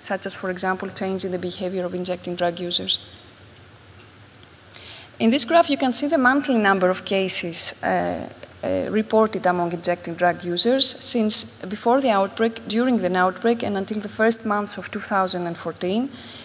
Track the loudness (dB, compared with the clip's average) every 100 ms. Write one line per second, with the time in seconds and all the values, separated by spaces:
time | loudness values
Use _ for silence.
0 | -6 -4 -6 -6 -6 -2 -2 -2 -4 -4
1 | -2 -2 -2 -2 -4 -4 -4 -4 -4 -4
2 | -4 -4 -6 -2 -2 -2 -4 -4 -2 -4
3 | -6 -20 -20 -20 -20 -20 -20 -20 -20 -20
4 | -20 -20 -20 -20 -20 -20 -18 -16 -16 -18
5 | -14 0 2 4 6 4 4 2 2 2
6 | 2 4 4 4 2 4 4 4 2 0
7 | -2 0 2 2 2 2 2 0 0 0
8 | 0 -4 -8 -14 -20 -8 -2 -2 0 -2
9 | 2 2 2 2 0 0 -2 -2 -2 -2
10 | -4 0 2 2 -2 0 2 4 2 0
11 | -2 0 2 2 0 -6 -8 -2 2 2
12 | 4 2 0 0 -2 -2 -4 0 2 2
13 | 2 2 2 2 0 0 -2 -4 -4 -4
14 | -4 0 2 2 0 -2 -2 -4 -6 -8
15 | -2 0 0 -2 -4 -6 -8 -4 -2 0
16 | -2 -8 -16 -16